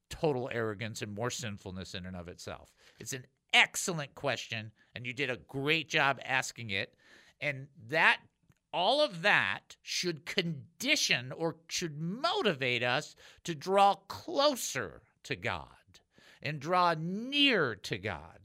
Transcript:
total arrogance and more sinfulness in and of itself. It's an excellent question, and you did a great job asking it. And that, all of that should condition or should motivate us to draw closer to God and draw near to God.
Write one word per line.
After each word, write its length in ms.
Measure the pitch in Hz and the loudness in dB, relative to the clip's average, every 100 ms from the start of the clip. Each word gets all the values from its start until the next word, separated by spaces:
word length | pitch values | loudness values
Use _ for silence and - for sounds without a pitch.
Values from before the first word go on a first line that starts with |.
| - | -16
total 400 | - 156 127 127 | -2 0 0 -2
arrogance 480 | 120 110 98 110 110 | -2 -2 -4 -8 -6
and 120 | 107 | -8
more 180 | 101 120 | -4 -4
sinfulness 640 | - 113 101 95 92 87 95 | -4 -6 -8 -8 -8 -8 -8
in 100 | 90 | -8
and 100 | 90 | -10
of 140 | 87 | -12
itself. 440 | - 104 80 - _ - - | -12 -12 -12 -14 _ -20 -16
It's 140 | 113 | -10
an 140 | 131 - _ - | -10 -12 _ 2
excellent 600 | 240 196 - - 160 139 - | 4 4 0 -4 -4 -6 -4
question, 560 | 139 113 - 113 110 _ _ - | -2 -2 -4 -8 -8 _ _ -12
and 100 | 123 | -8
you 60 | |
did 180 | 123 131 | -4 -2
a 80 | 117 - | -2 -6
great 400 | 139 143 160 135 | -2 2 2 2
job 320 | 160 139 127 | 2 4 2
asking 460 | - 131 - - 113 | 0 0 0 -6 -4
it. 260 | 98 - _ - - - - | -2 -4 _ -20 -20 -20 -8
And 260 | 147 135 135 - 110 | -6 -6 -12 -16 -2
that, 300 | 156 208 240 - _ _ _ - | 4 4 4 -2 _ _ _ -6
all 260 | 160 190 285 | 0 2 4
of 220 | 294 170 | 2 2
that 560 | 196 156 98 107 - - | 4 4 4 -2 -8 -18
should 420 | - - 175 165 - | -6 -2 -2 -4 -4
condition 1080 | 202 170 139 - - 254 302 - 143 127 | -2 -2 -4 -10 -4 0 2 2 0 -2
or 240 | - 165 160 - | -4 -4 -4 -6
should 280 | - 170 147 | -4 -4 -4
motivate 840 | 165 233 330 415 220 135 127 120 | -4 -2 0 2 2 2 0 2
us 320 | 123 135 - - - - - | 2 0 -2 -14 -20 -12 -8
to 100 | 151 | -6
draw 400 | 175 196 196 190 - | 2 6 6 4 -4
closer 920 | - - 311 294 254 - 131 90 60 _ _ | -12 -4 2 4 2 -4 -4 -6 -8 _ _
to 140 | - 104 | -8 -4
God 320 | 113 87 64 - _ - _ _ - - | -4 -4 -8 -20 _ -20 _ _ -20 -10
and 180 | 139 151 | -8 -6
draw 340 | 147 180 175 160 | 2 4 4 4
near 760 | 170 202 254 285 277 208 131 101 | -2 -4 0 4 6 6 2 -2
to 220 | - 110 | -6 -4
God. 420 | 104 78 80 90 | -4 -6 -10 -18